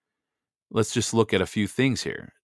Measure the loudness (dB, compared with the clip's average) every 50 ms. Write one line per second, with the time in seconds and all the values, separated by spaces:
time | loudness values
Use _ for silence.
0 | _ _ _ _ _ _ _ _ _ _ _ _ _ -4 -2 -2 0 0 0 -2
1 | -2 2 2 2 2 4 2 0 0 0 0 -2 -2 -2 0 0 0 0 0 -2
2 | -4 -6 -8 -10 -12 -18 -20 _